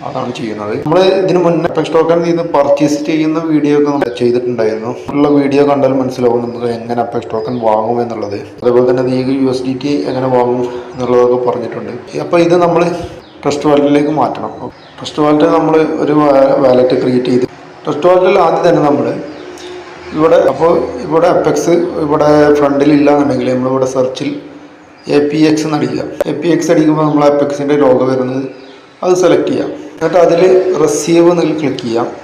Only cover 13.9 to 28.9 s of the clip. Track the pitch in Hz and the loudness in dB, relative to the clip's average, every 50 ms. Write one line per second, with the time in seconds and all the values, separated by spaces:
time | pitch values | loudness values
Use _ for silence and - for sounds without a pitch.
13.9 | 143 147 147 147 156 147 127 117 - - 107 104 - - - - - - - - | 2 2 2 0 0 -2 -2 -2 -2 -6 -10 -10 -10 -12 -14 -14 -14 -16 -20 -20
14.9 | - - - - - - 151 147 151 151 151 165 165 160 156 156 156 160 156 151 | -20 -16 -16 -10 -4 0 2 2 4 4 2 2 2 2 2 2 2 2 2 2
15.9 | - - 135 143 147 151 151 147 139 135 135 131 - - 143 127 127 123 127 127 | -2 -2 -2 0 2 2 4 4 4 4 4 4 2 2 2 2 4 4 4 2
16.9 | 135 127 127 127 127 123 123 123 123 123 123 - - - - - - - - - | 2 0 0 0 0 0 0 2 0 0 0 -2 -8 -14 -20 -20 -20 -12 -8 -6
17.9 | 147 147 151 180 185 180 185 190 196 185 175 165 - - - 175 160 151 147 147 | -6 0 2 4 4 4 4 4 4 4 2 2 0 2 2 2 2 4 2 2
18.9 | 135 123 120 117 - 104 - - - - - - - - - - - - - - | 0 0 0 -2 -4 -6 -10 -12 -14 -16 -16 -16 -16 -16 -16 -14 -16 -16 -16 -18
19.9 | - - - - - 151 156 165 165 185 190 - 135 135 156 165 170 - - - | -18 -18 -16 -10 -4 0 2 4 4 4 4 2 0 2 2 2 2 2 -2 -4
20.9 | - - - - 151 165 170 180 165 - - 160 147 147 - - 170 170 170 175 | -8 -8 -8 -2 0 2 2 2 2 2 0 0 0 0 0 0 0 0 0 -2
21.9 | - - 160 147 147 151 147 147 151 151 147 147 147 147 147 139 135 139 143 147 | -4 -4 -2 -2 0 0 2 4 4 4 4 4 2 2 0 0 2 2 2 2
22.9 | 151 143 143 143 147 147 143 135 127 123 123 127 127 127 127 127 131 131 131 127 | 4 4 4 4 4 2 2 0 0 -2 -2 -2 -2 -2 -2 -2 0 0 -2 -2
23.9 | - 135 127 - - - 143 139 143 - - - - - - - - - - - | -2 -2 -2 -2 -2 -6 -6 -6 -6 -8 -12 -16 -20 -20 -20 -20 -20 -20 -20 -20
24.9 | - - - - 143 147 147 147 147 156 156 156 156 151 156 156 151 151 127 - | -20 -20 -8 -2 0 0 0 0 2 2 2 2 2 2 0 -2 -2 -2 -2 -2
25.9 | - - - - - - - - 147 147 147 170 160 151 - - 170 156 156 156 | -4 -6 -6 -8 -6 -4 -4 -4 -4 -4 0 0 0 0 2 2 2 2 4 2
26.9 | 156 156 156 151 147 147 143 147 143 143 143 143 - - 143 135 147 147 147 131 | 2 2 2 0 2 2 2 4 4 2 0 -2 -2 -4 -2 0 2 2 4 4
27.9 | 127 123 127 131 131 127 127 127 131 135 139 - - - - - - - - - | 2 2 2 0 0 -2 -2 -4 -4 -6 -8 -8 -12 -16 -20 -20 -20 -20 -20 -20